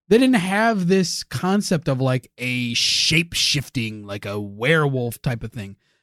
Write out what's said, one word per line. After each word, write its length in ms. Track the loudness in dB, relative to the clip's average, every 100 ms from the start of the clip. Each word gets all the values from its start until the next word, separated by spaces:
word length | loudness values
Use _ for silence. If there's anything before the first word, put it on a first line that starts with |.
| 2
they 100 | 4
didn't 180 | 6 4
have 520 | 2 2 2 2 2
this 340 | 2 2 -4
concept 640 | -6 -4 0 0 0 0 0
of, 120 | 0
like, 300 | 0 0 -4 -8
a 340 | -4 -2 -2
shape-shifting, 1300 | 0 0 0 2 2 0 -2 0 0 -2 -4 -4 -6 -10
like, 180 | -8
a 160 | -6 -6
werewolf 800 | -6 -4 0 2 2 0 -4 -4
type 220 | -4 -4
of 80 | -8
thing. 240 | -12 -14 -16 _ _